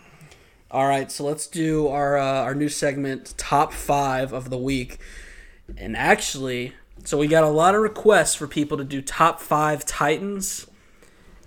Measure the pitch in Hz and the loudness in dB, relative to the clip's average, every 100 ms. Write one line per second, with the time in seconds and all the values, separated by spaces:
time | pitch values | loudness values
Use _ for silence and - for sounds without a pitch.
0 | - - - - _ _ _ 127 139 139 | -20 -20 -20 -20 _ _ _ 0 2 2
1 | 135 - 143 151 - 165 160 156 147 139 | -2 -6 -6 -6 -6 -4 0 2 0 0
2 | 143 143 135 135 123 139 147 - 147 139 | 2 2 2 0 0 0 -2 0 -2 0
3 | 139 131 - - - 143 151 - - 143 | -4 -6 -10 -12 0 2 2 -2 0 0
4 | 139 131 131 131 127 127 131 135 123 - | 0 -2 -4 -6 -6 -6 -2 -2 -4 -12
5 | - - - - - - - - 95 110 | -18 -18 -20 -20 -20 -20 -18 -12 -8 -2
6 | 151 208 - 139 131 123 127 - - - | 2 2 0 -6 -6 -6 -6 -12 -20 -18
7 | - 147 147 160 156 151 175 208 214 - | -4 0 4 4 6 6 4 4 2 2
8 | 214 196 156 - 147 - 147 143 135 139 | 6 6 6 0 -4 -4 -2 -4 -6 -8
9 | - - 165 - - 151 151 147 - - | -6 2 4 2 0 2 2 0 -4 -2
10 | 147 160 196 196 190 - - - _ - | 0 0 -2 -6 -6 -8 -12 -20 _ -20
11 | - _ - - | -20 _ -20 -20